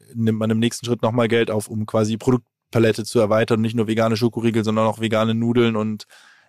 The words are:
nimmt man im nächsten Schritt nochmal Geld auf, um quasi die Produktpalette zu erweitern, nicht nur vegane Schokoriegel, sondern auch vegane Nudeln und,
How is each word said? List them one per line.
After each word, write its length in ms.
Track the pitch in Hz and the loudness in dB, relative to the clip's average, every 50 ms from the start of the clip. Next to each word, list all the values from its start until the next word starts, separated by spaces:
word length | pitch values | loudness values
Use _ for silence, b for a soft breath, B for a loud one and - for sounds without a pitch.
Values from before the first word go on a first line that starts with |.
| _ _ - | _ _ -6
nimmt 260 | 117 113 110 110 107 | -2 0 0 0 0
man 100 | 110 110 | 0 0
im 100 | 110 110 | 0 0
nächsten 260 | 117 120 - - - | 0 -2 -2 -4 -4
Schritt 160 | 117 120 113 | -4 -4 0
nochmal 260 | - 113 117 123 117 110 | 0 -2 0 2 0 2
Geld 240 | 117 117 113 - | 2 2 0 0
auf, 160 | - 107 104 - | -2 -4 -4 -6
um 180 | 120 107 107 | -8 -8 -8
quasi 280 | - - 113 110 107 113 | -2 0 0 0 0 -2
die 40 | 104 | -2
Produktpalette 840 | - 131 127 123 - _ _ _ _ _ - 117 113 110 104 - 104 | 0 0 0 0 -2 _ _ _ _ _ 0 2 2 2 2 0 -4
zu 160 | - - 120 | -2 0 0
erweitern, 420 | 110 101 107 110 117 - 120 110 | 2 4 4 2 2 2 0 0
nicht 140 | 110 113 113 | 0 0 0
nur 120 | 120 110 107 | -2 -2 0
vegane 300 | 113 110 110 113 113 104 | 0 0 0 0 0 0
Schokoriegel, 460 | 120 117 - 117 110 117 107 113 104 | 0 0 -2 0 -2 0 0 0 0
sondern 240 | 110 107 110 110 110 | 0 0 0 0 0
auch 120 | 107 110 | 0 -2
vegane 360 | 113 110 110 107 110 113 113 | -4 -2 0 0 0 0 0
Nudeln 400 | 113 117 117 120 123 117 117 113 | -2 0 0 2 2 2 2 2
und, 300 | 107 107 107 107 104 - b b b b b b b b | 0 -2 -4 -6 -8 -10 b b b b b b b b